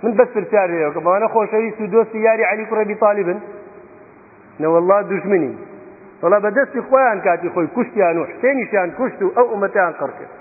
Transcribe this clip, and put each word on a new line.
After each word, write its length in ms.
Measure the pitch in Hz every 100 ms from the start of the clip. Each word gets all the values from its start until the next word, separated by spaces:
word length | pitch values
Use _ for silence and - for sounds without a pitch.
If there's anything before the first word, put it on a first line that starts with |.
من 100 | 220 220
بەس 100 | 233
پرسیار 340 | 220 180 214 185
لێرە 160 | 170 151
بکەم. 140 | 151 160
ئەوانە 220 | 190 220
خۆشەویست 460 | 226 208 214 226 214
و 60 | 208
دۆستی 240 | 214 220 220 220
یاری 160 | 220 202
عەلی 140 | 208 214
کوڕ 100 | 220
ئەبی 140 | 214 208
تاڵیبن؟ 360 | 214 208 180 196 - - - - - - - - - - - -
نە 60 | 156
وەڵا 260 | 165 180 202 190
دوژمنی. 440 | 190 180 196 139 113 - - - - - -
وەڵا 160 | 170 202
بە 60 | 202 208
دەستی 220 | 277 254 -
خۆیان 300 | 262 262 208 180
کاتی 220 | 170 175
خۆی 140 | 180 160 -
کوشتیان 400 | 240 - 185 170
و 60 | 151
حسێنیشیان 600 | - 247 277 214 208 180 -
کوشت 240 | 196 -
و 100 | 190 208
ئەو 100 | 240
ئومەتیان 400 | 214 196 202 175 156
قڕ 100 | 139 -
کرد. 140 | 123 -